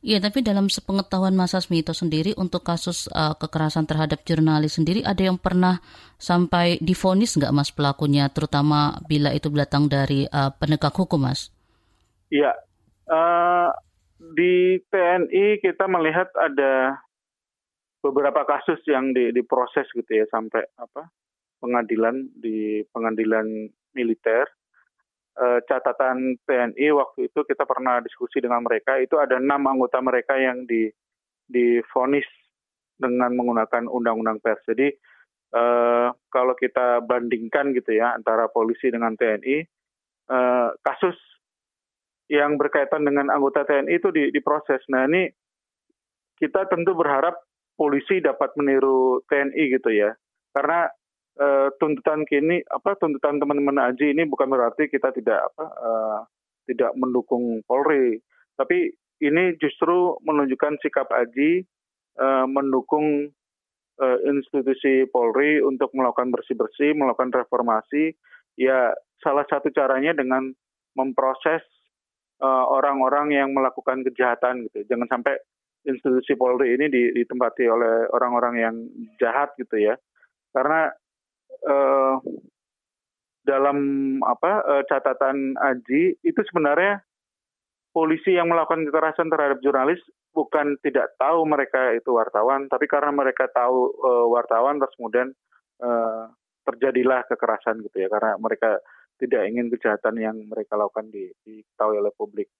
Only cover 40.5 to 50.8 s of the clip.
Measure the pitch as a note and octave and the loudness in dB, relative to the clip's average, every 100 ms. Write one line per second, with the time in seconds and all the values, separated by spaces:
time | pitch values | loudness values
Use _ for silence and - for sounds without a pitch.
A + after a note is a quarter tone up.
40.5 | B2 A#2+ - - C3+ F3+ E3 _ _ _ | 2 0 -2 -4 -2 -4 -4 _ _ _
41.5 | _ _ _ _ _ _ _ _ D3 D3 | _ _ _ _ _ _ _ _ 0 2
42.5 | D3 C#3+ D3 C#3 D#3 D3 C#3+ C#3+ D3 C#3 | 0 0 0 0 0 0 0 0 0 2
43.5 | C#3 C#3+ C#3+ C#3 E3+ F#3 D#3 C#3+ C#3+ C#3 | 0 0 0 0 0 0 0 0 -2 -2
44.5 | D3 - C3+ - C3+ C3 E3+ F3+ _ _ | -4 -2 -4 0 0 2 0 -2 _ _
45.5 | _ _ _ _ _ _ _ _ _ D3+ | _ _ _ _ _ _ _ _ _ -2
46.5 | F#3+ F#3+ F3+ E3+ F3 D#3+ C#3 D#3+ E3+ _ | -2 -2 0 0 0 2 2 0 -4 _
47.5 | _ _ _ D3+ C#3 - F#3+ D3+ - C#3 | _ _ _ 0 0 0 0 0 0 -4
48.5 | D3+ C#3+ C3+ C3+ C3 C3 B2+ - C#3+ C#3 | 0 0 2 2 4 2 0 0 -2 0
49.5 | C3+ D3+ A#2+ - G#2+ G#2 A2+ _ _ _ | 0 0 0 0 2 0 -2 _ _ _
50.5 | - D3 E3+ | -2 0 0